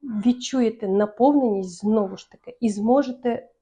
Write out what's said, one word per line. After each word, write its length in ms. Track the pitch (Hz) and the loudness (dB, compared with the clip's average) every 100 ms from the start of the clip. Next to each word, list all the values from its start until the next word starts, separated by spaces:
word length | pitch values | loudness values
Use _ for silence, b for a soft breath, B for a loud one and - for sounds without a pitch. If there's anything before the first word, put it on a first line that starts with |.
Відчуєте 840 | 285 214 226 247 - 262 233 220 202 | -6 -2 0 0 -2 -2 -2 -2 -2
наповненість 920 | 196 208 - 254 294 247 196 185 170 | 0 0 2 4 4 2 -2 -6 -6
знову 380 | 202 220 196 190 | 0 0 0 -6
ж 140 | - | -18
таки 260 | - - - | -20 -20 -4
і 100 | 233 | -4
зможете 800 | 202 214 262 269 247 247 233 - _ | -2 2 2 2 -4 -4 -6 -8 _